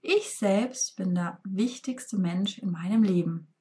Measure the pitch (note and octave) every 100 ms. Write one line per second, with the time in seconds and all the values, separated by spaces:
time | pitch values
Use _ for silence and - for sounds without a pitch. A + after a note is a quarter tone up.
0 | - G#4 - - G#3 G3 B3+ - - -
1 | F#3 F3+ F3 - G3 F#3+ A#3+ - - B3+
2 | - G3+ F3 F3+ G3+ - G3 E3 F3+ A3
3 | G#3 F3+ E3 E3 - _